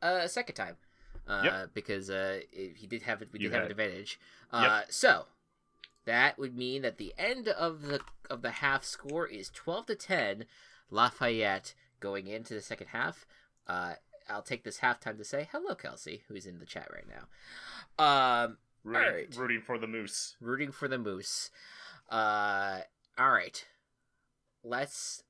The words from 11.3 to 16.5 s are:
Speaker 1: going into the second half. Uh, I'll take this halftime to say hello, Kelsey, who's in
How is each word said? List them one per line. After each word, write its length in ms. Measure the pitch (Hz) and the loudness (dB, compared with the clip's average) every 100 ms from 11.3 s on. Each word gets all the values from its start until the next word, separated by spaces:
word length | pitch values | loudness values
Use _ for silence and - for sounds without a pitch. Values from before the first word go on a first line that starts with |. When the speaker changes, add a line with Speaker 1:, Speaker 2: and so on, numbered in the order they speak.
| 113 104 95 - - _ _ | 2 2 0 -4 -18 _ _
Speaker 1:
going 280 | 101 98 95 | -6 -4 -6
into 260 | 110 117 | -8 -8
the 60 | 107 | -10
second 280 | - 110 92 | -8 -10 -6
half. 380 | 113 156 - - - _ _ - | -4 -4 -4 -14 -20 _ _ -6
Uh, 280 | 90 87 82 _ - - | -4 -4 -6 _ -18 -8
I'll 140 | 104 | -8
take 220 | - 123 | -6 -8
this 140 | 110 - | -8 0
halftime 360 | 123 120 120 107 | 2 2 -4 -8
to 60 | |
say 240 | 104 139 156 | -6 -6 -4
hello, 240 | 294 370 | -6 -6
Kelsey, 500 | - - - - 101 - | -6 -8 -12 -12 -12 -12
who's 180 | 101 | -14
in 120 | 95 | -12